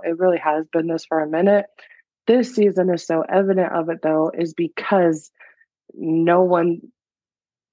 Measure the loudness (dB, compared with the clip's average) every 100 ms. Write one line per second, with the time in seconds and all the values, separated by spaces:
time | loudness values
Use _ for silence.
0 | -2 0 0 0 0 -2 -2 -4 -2 -6
1 | -4 -4 -2 0 2 2 0 _ -20 -20
2 | _ _ 0 2 2 0 0 2 0 -2
3 | -2 -4 0 0 2 0 0 -2 -4 -4
4 | -2 0 0 -2 -6 -4 -6 -6 -2 2
5 | 2 0 -6 _ -20 _ _ _ -20 -10
6 | -2 0 2 4 4 2 0 -2 -8 _
7 | _ _ _ _ _ _ _